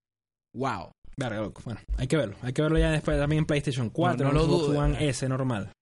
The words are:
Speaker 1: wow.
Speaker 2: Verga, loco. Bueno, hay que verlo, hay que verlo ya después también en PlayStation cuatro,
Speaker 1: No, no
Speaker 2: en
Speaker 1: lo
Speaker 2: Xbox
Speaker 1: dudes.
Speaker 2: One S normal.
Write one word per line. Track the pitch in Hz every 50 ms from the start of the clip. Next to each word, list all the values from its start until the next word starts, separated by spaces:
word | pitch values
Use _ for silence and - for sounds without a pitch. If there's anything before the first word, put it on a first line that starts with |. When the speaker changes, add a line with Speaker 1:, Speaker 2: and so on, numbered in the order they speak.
| _ _ _ _ _ _ _ _ _ _ -
Speaker 1:
wow. | 110 131 131 113 92 80 80 - _ - - - -
Speaker 2:
Verga, | 131 123 104 107
loco. | 107 90 - - -
Bueno, | 127 110 - - - 104 107
hay | 127 123
que | 160 156
verlo, | 131 101 - - -
hay | 123 123
que | -
verlo | 151 156 160 160
ya | 160 160
después | 156 151 - - 151 143
también | 143 147 156 156
en | 156
PlayStation | 147 156 143 143 151 123 131 120 107
cuatro, | - - - - - 120 135 139
Speaker 1:
No, |
no | 147 151
Speaker 2:
en | 160 -
Speaker 1:
lo | 175
Speaker 2:
Xbox | 175 156 143
Speaker 1:
dudes. | 147 143
Speaker 2:
One | 147 147 147 - 151 147
S | 131 - 135 131
normal. | 131 131 135 131 117 101 95 95 - _